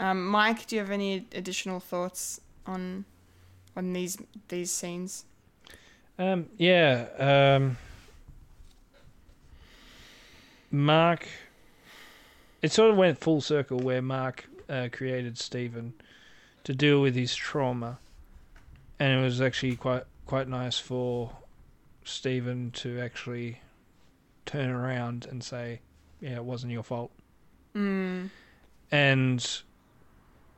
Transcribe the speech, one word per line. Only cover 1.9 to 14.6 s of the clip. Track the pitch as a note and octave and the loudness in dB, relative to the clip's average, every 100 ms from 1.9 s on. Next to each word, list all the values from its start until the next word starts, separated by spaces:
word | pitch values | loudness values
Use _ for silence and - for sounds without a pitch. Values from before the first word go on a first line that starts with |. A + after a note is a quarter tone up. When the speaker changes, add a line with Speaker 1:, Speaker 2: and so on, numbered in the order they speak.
| F3+ F3+ - - - - - - | -6 -6 -8 -10 -12 -18 -16 -10
Speaker 1:
on, | F#3 F#3 F#3+ G3 _ _ _ - - - F#3+ | -8 -8 -10 -14 _ _ _ -20 -20 -14 -8
on | F#3 | -6
these, | F3+ F3 - - G#3+ - | -4 -6 -8 -14 -20 -10
these | F3+ F3 | -6 -6
scenes? | - F3 F3 F#3 - - _ _ _ - - - - _ - | -6 -6 -8 -10 -12 -18 _ _ _ -20 -20 -20 -20 _ -4
Speaker 2:
Um, | F#3 F#3 D#3+ - | 0 0 -4 2
yeah. | F3 F3 D3+ B2 A#2+ - C#3 C#3 C#3 C3+ | 6 8 8 4 0 0 6 8 8 6
Um, | C3+ B2 - - - - - - - - - - _ _ - - - - - - - - - - - - - - - - - | 4 -2 -10 -20 -20 -20 -20 -20 -20 -20 -20 -20 _ _ -20 -20 -20 -20 -20 -20 -20 -20 -20 -20 -20 -20 -20 -20 -20 -20 -4
Mark, | C#3+ D3 D#3 E3+ E3 - - - _ - _ - - - - - _ _ _ | 2 6 6 6 4 -4 -16 -20 _ -20 _ -20 -20 -20 -20 -20 _ _ _
it | D#3 | 0
sort | - A3 | 6 8
of | G3+ | 8
went | F3+ D3 | 6 4
full | D#3+ D3+ | 2 2
circle | C3 D3 C3 B2+ | 2 0 0 -2
where | B2+ B2+ | 0 0
Mark, | C3 C3 C3 - - - | -2 -2 -4 -8 -16 -18